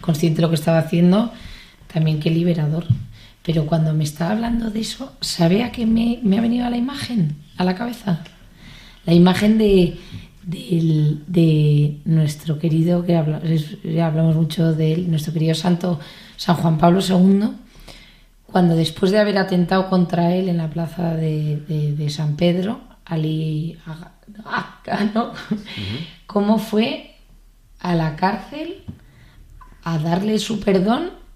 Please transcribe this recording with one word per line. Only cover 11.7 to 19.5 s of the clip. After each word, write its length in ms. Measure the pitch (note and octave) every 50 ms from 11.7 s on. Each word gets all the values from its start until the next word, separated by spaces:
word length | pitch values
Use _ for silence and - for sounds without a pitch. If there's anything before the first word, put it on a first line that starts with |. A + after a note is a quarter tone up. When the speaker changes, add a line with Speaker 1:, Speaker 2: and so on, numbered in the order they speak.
| D3 D3 D3 D3 D3 - -
Speaker 1:
nuestro 520 | G3+ D#3+ D#3+ D#3 D3 D3+ - - D#3+ D#3
querido, 480 | D3 - E3 D3+ E3 D#3+ F3 F3 F3 E3+
que 120 | F3+ F3
habla-, 240 | E3 D3+ D3+ D3+ D3+ -
es, 340 | D#3+ D#3+ D#3 D#3 - G#3+ - -
ya 240 | E3 D#3+ E3 E3
hablamos 280 | E3 D3+ D#3+ E3 D#3+ D#3+
mucho 380 | D#3+ E3 D3+ - - E3 E3 D#3+
de 200 | D#3 D#3+ D#3 D#3
él, 180 | E3+ F3+ F3
nuestro 220 | D#3+ D#3 D3 - D#3
querido 200 | E3 D#3 D#3+ D#3+
santo 460 | D#3 - F#3 F3 E3+ - F3+ F3 D3 - - - - - - -
San 180 | - - - F3
Juan 240 | D3 - E3 D#3+ D3+
Pablo 220 | D#3+ E3+ F3 G3
segundo, 520 | F#3 F3+ F#3 F3+ F3+ G3 G3 G3 G#3 B3 C4+ - - - _ - - - - - - - - - _ _ _ _ _
cuando 280 | - - F#3+ F3+ E3+ E3
después 360 | E3 D#3+ D#3+ - - - F#3
de 80 | G3 G#3+
haber 180 | G#3 G#3 G3+
atentado 520 | G3 F#3 F#3